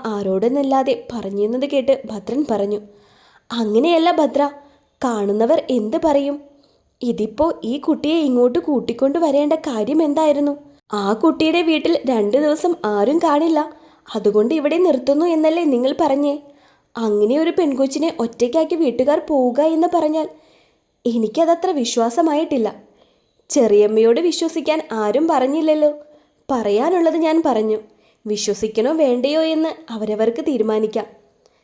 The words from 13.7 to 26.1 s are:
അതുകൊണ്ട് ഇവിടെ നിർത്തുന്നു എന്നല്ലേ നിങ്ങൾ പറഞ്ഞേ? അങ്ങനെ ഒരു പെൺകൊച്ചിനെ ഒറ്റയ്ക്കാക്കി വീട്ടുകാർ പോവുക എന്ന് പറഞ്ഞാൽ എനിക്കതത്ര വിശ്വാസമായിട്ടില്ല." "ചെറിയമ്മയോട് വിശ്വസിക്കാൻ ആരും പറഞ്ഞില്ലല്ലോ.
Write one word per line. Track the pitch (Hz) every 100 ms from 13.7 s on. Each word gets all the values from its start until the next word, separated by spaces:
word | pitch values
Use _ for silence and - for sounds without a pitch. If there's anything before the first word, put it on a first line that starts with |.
| - - _ _
അതുകൊണ്ട് | 220 196 208 226
ഇവിടെ | 311 285 330
നിർത്തുന്നു | 359 269 254 285 339
എന്നല്ലേ | 320 311 330
നിങ്ങൾ | 330 247 262 -
പറഞ്ഞേ? | 311 269 285 294 - - _ _ _ -
അങ്ങനെ | 226 208 208 277
ഒരു | 320
പെൺകൊച്ചിനെ | 330 330 262 269 269 320 -
ഒറ്റയ്ക്കാക്കി | 233 - 240 302 320 339
വീട്ടുകാർ | 311 240 262 302 302
പോവുക | 294 247 233
എന്ന് | 311 320 339
പറഞ്ഞാൽ | 349 311 311 302 - _ _ _ _ _ _
എനിക്കതത്ര | 240 233 220 220 330 339 359
വിശ്വാസമായിട്ടില്ല." | 311 240 - 226 240 330 294 330 277 208 - - _ _ _ _ _ _
"ചെറിയമ്മയോട് | 285 226 208 208 220 226 233
വിശ്വസിക്കാൻ | 349 302 330 330 285 311 -
ആരും | 220 208 226 330
പറഞ്ഞില്ലല്ലോ. | 294 254 302 311 311 302 294 -